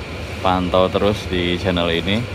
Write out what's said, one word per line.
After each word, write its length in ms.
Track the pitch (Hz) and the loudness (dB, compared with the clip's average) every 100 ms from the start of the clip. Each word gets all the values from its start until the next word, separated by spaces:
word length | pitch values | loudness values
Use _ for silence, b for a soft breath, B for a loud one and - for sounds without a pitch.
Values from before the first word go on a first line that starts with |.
| - - - - | -8 -10 -8 -4
pantau 480 | 95 92 90 92 92 | 0 0 2 2 4
terus 320 | 92 101 104 - | 2 2 0 -2
di 240 | 90 87 90 | -2 0 0
channel 320 | 95 87 85 | 0 0 2
ini 320 | 82 82 104 120 | 0 0 -2 -2